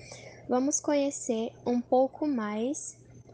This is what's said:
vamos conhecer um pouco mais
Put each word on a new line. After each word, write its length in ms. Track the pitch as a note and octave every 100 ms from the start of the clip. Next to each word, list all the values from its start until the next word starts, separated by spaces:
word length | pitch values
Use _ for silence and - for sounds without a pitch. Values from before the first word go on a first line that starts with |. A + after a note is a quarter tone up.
| - - - - -
vamos 320 | B3 C4+ -
conhecer 720 | - D4 C#4 - - A3 A3+ - -
um 160 | A#3+
pouco 460 | - B3+ C4+ - D4+
mais 720 | B3+ G#3+ G#3+ A#3+ D4+ - - - - -